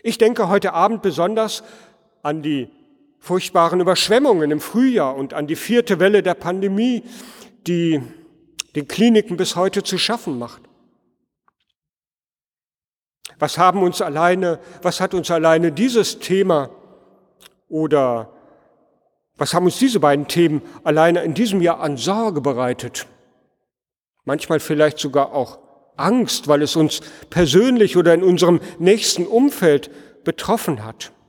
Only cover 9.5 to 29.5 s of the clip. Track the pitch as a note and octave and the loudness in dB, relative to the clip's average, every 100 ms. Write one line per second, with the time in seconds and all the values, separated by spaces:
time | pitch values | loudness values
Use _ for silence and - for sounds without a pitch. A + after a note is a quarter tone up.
9.5 | F3 F#3 G3 G3 F#3 - A#3 F3+ B2+ A#2 | -2 -2 -2 -6 -6 -4 -6 -6 -8 -10
10.5 | - _ _ _ _ _ _ _ _ _ | -16 _ _ _ _ _ _ _ _ _
11.5 | _ _ _ _ _ _ _ _ _ _ | _ _ _ _ _ _ _ _ _ _
12.5 | _ _ _ _ _ _ _ - _ D3 | _ _ _ _ _ _ _ -20 _ -8
13.5 | D#3+ F3+ F#3+ F3+ E3+ F3 D3 F3 F3+ F3+ | 0 0 2 -2 -2 -6 0 0 0 -2
14.5 | D#3+ - - F3+ - F#3 F#3 D#3 E3+ D#3+ | -4 -10 -6 -6 -4 -4 -4 -2 2 4
15.5 | E3 E3+ C#3+ B3 A#3 G3 - - F#3+ F#3+ | 4 2 0 0 0 -2 -6 -2 0 2
16.5 | D#3 C3+ - - _ _ _ _ _ _ | 0 -2 -14 -20 _ _ _ _ _ _
17.5 | _ _ D#3 D#3 D3 C3 A#2 A2+ - _ | _ _ -6 0 2 2 -2 -8 -20 _
18.5 | _ _ _ _ _ _ _ _ _ C#3+ | _ _ _ _ _ _ _ _ _ -2
19.5 | E3+ F3+ - C4 A3 D3 C#3+ C#3+ E3+ E3+ | 2 2 2 0 4 2 2 0 0 2
20.5 | D3+ - - E3 D#3 E3 F3 E3 D3 A#3 | 0 -6 -8 -2 2 4 2 -2 -2 0
21.5 | G3 E3+ - D#3+ C#3 B2+ G#3 A3+ D3+ C#3 | 2 0 0 -4 -4 -4 -2 -2 -2 -4
22.5 | B2 B2 B2 A#2+ - - _ _ _ _ | -2 -4 -4 -10 -12 -16 _ _ _ _
23.5 | _ _ _ _ _ _ _ - D3 - | _ _ _ _ _ _ _ -6 -6 -2
24.5 | D#3+ - D3+ D3+ D3 D3 C#3+ C#3 C#3 B2 | -4 -2 2 2 0 -4 -2 -2 -4 -6
25.5 | - _ _ _ - D#3 B3 G3 - D3 | -10 _ _ _ -4 0 0 -2 -4 0
26.5 | D3 D3 E3 D#3 - - - - E3 D#3+ | 0 2 0 0 -2 -12 -20 -6 0 2
27.5 | D#3+ B3+ A#3+ G3+ F3+ E3+ E3 F#3 F3+ F3 | 4 4 4 4 4 4 4 4 4 4
28.5 | E3 - - F3 A3 - - F3 A3+ C#4 | 2 0 0 2 2 0 -4 0 2 2